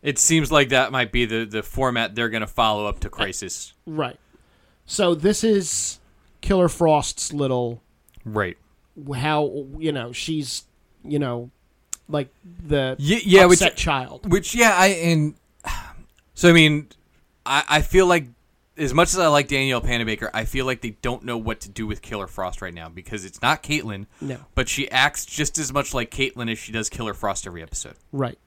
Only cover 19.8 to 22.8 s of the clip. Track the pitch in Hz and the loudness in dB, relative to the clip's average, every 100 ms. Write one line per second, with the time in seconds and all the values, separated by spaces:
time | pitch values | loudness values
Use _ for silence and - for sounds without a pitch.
19.8 | - 120 110 107 113 113 113 131 131 127 | 0 -2 -2 -4 -4 -4 -4 -2 -2 -4
20.8 | 120 101 127 123 113 117 110 110 - 98 | -6 -6 -6 -6 -6 -6 -6 -8 -10 -10
21.8 | 107 104 - 107 92 - 92 - 92 85 | -8 -8 -10 -10 -10 -8 -8 -6 -12 -12